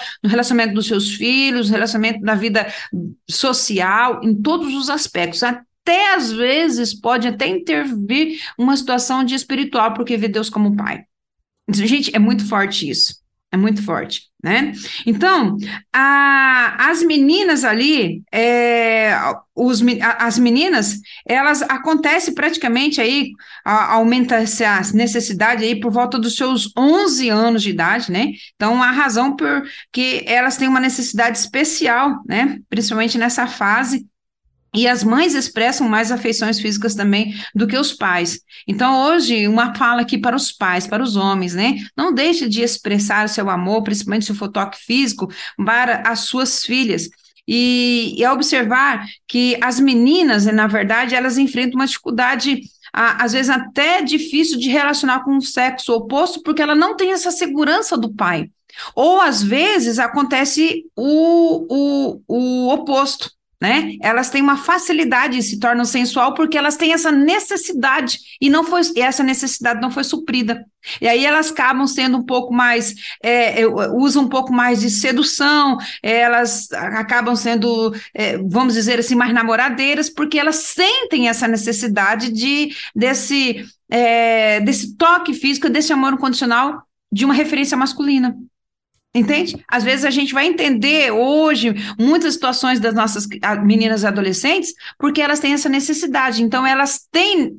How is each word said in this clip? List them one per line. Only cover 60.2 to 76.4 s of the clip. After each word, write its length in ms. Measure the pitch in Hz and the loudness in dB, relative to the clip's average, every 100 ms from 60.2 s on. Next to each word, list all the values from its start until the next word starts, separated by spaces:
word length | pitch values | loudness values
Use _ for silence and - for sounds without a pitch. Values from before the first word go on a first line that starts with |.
| 277 262 277 302 320 330 - | 0 0 0 2 0 0 -8
o, 720 | - 262 302 330 339 330 330 330 | -4 0 4 4 4 4 2 -2
o, 480 | 277 285 277 269 - - | 0 0 0 -2 -6 -4
o 400 | 233 254 254 247 | -2 0 0 0
oposto, 640 | 269 254 269 269 - - - _ _ | 0 0 0 0 -4 -10 -14 _ _
né? 360 | 185 269 311 208 | 0 0 0 -4
Elas 300 | 208 233 254 | 0 0 0
têm 100 | 277 | 2
uma 160 | 277 277 | 2 2
facilidade 800 | - 349 349 311 311 247 262 247 | 0 0 2 0 2 2 0 -2
e 60 | |
se 160 | 220 - | -4 -2
tornam 260 | 240 240 | 0 0
sensual 480 | 240 262 247 269 254 | 0 0 0 2 0
porque 220 | 269 311 311 | 2 0 2
elas 200 | 285 294 | 0 0
têm 160 | 320 | 0
essa 180 | 330 320 | 2 2
necessidade 1080 | 285 294 403 415 403 - 311 269 262 247 - - - | 4 4 2 -2 -6 -4 -2 0 0 -2 -6 -10 -2
e 80 | 277 | 2
não 140 | 311 | 2
foi, 200 | 330 349 330 | 2 0 0
e 60 | 330 | 0
essa 240 | 254 254 | 0 2
necessidade 560 | 269 262 269 - 240 233 | 0 0 -4 -2 -2 -2
não 100 | 247 | -4
foi 140 | 277 | -4
suprida. 600 | 269 320 - 247 220 240 - _ - - | -4 -4 -2 -2 -2 -4 -8 _ -16 -2
E 80 | 233 | 0
aí 180 | 240 285 | 2 2
elas 240 | 302 311 | 2 0
acabam 360 | 311 254 262 269 | 0 0 2 0
sendo 320 | - 262 247 | 0 0 0
um 40 | |
pouco 300 | - 247 247 | 0 -4 0
mais, 400 | 240 247 233 - - - - | 0 2 2 -2 -8 -14 -6
é, 420 | 226 240 233 - | 0 2 2 2
é, 40 | 220 | 2
usam 580 | - 196 240 277 285 | 2 -2 2 2 4
um 40 | 262 | 2
pouco 240 | 262 262 | 0 0
mais 280 | 247 247 233 | 0 2 2
de 100 | 233 | 0
sedução, 840 | 202 269 247 - - 285 294 285 247 - - | 0 0 0 0 0 2 4 2 0 -4 -8
é, 180 | 208 233 | 0 2
elas 500 | 240 240 | 4 4